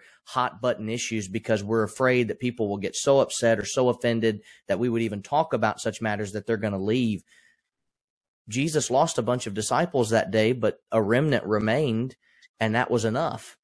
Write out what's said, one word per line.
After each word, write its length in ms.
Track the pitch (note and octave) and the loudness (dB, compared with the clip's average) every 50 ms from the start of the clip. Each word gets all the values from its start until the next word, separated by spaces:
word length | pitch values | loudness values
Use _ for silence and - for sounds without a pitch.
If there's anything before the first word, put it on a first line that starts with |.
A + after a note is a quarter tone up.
| - - - _ _ | -10 -18 -20 _ _
hot 380 | - - C3 B2 A#2+ - A2 | -6 -2 -2 -2 -2 -2 -2
button 260 | A#2+ B2 - - G#2+ A2 | -2 -2 -2 -2 -4 -6
issues 380 | A2+ A#2 - - A2+ A2 G2 F#2+ | -6 -6 -6 -4 -4 -6 -4 -4
because 360 | F#2 A2+ - - A2 G2+ G2 | -6 -6 -2 0 0 0 0
we're 180 | G#2 A2+ A2+ G#2+ | 0 0 0 0
afraid 460 | G2+ - - C3 B2+ B2+ B2 A#2+ G#2 | 0 -2 0 2 2 4 4 2 0
that 100 | - - | -2 -4
people 300 | B2+ B2 A#2 - A2 G2+ | -4 -4 -2 -2 -2 -2
will 80 | G#2 G#2 | -2 -4
get 180 | F#2+ F#2+ - | -4 -6 -6
so 240 | - - C#3+ C#3 C#3 | -2 2 4 4 4
upset 400 | - - - - A#2+ A#2 A2+ A2 | 4 2 0 0 2 2 2 2
or 60 | G#2 | 0
so 240 | - - C3+ B2+ B2 | -2 -2 0 2 2
offended 520 | A#2+ - - A#2+ A2+ A2+ A2 A2+ G#2 G#2+ - - - - _ - | 0 0 0 0 0 2 2 0 0 -2 -6 -16 -20 -14 _ -4
that 120 | F#2+ F#2 | -2 0
we 80 | A#2+ B2 | 0 0
would 140 | A#2 A#2 | 0 0
even 200 | A#2 G#2+ G#2 G2+ | -2 -2 -4 -6
talk 300 | G2 - C#3 D3+ D#3+ - C#3+ | -6 -4 -2 -2 0 0 0
about 280 | A2+ A2+ G#2+ G2+ - | 0 0 0 -2 -2
such 200 | - A2+ G2 - | -4 -6 -4 -4
matters 300 | A2+ G#2+ G#2 G2+ G#2+ G2 | -4 -4 -2 -4 -4 -6
that 160 | F#2+ G#2+ - - | -6 -6 -4 -2
they're 80 | A2+ G2+ | -2 -2
gonna 220 | A2 G#2+ G2+ F#2 | 0 -2 -2 -2
leave. 420 | F#2+ G#2 A2+ C3 B2 A2+ G#2 E2+ - _ _ - _ _ _ _ _ _ _ _ _ _ _ _ _ _ _ _ _ _ _ _ _ - | 0 0 2 2 2 0 0 -2 -6 _ _ -20 _ _ _ _ _ _ _ _ _ _ _ _ _ _ _ _ _ _ _ _ _ -8
Jesus 440 | G#2 B2+ D#3 E3+ D3+ D3+ - - | -4 -2 -2 0 0 -2 0 2
lost 260 | B2 C#3 D#3+ D#3+ - - | 2 4 4 2 2 0
a 60 | A2+ | 0
bunch 240 | A#2 B2 B2 - A2+ | 0 -2 -2 -4 -4
of 60 | G2 | -6
disciples 580 | G#2+ A2 - B2+ C3+ E3+ F3 - C3+ A#2 G#2+ | -6 -2 0 0 0 0 2 2 0 2 2
that 200 | A2+ A2 - F2+ | 2 2 2 2
day, 200 | G2+ A2 G#2+ A#2 | 2 2 4 4
but 280 | B2+ A#2+ A2 G2+ - - _ _ | 2 2 0 -2 -2 -2 _ _
a 100 | - A2+ | 0 0
remnant 440 | G#2 G2 A#2 B2+ D3+ D3+ C3 - - | 2 4 2 2 4 2 2 0 0
remained, 720 | F#2+ G#2+ G#2 G#2+ A2 A2+ C#3+ D#3 C3 A2 A2 B2 C3 - - _ _ _ _ - _ _ - | 0 0 0 2 2 2 2 0 0 0 -2 -2 -4 -6 -12 _ _ _ _ -20 _ _ -4
and 160 | A2+ G#2+ A2 | -2 0 0
that 160 | A#2+ B2+ - | 0 0 0
was 140 | A#2+ A#2 G#2+ | 0 0 0
enough. 520 | A2 A2 C3+ E3 D3 - - - - - _ | 0 0 -2 -2 -4 -6 -8 -10 -16 -20 _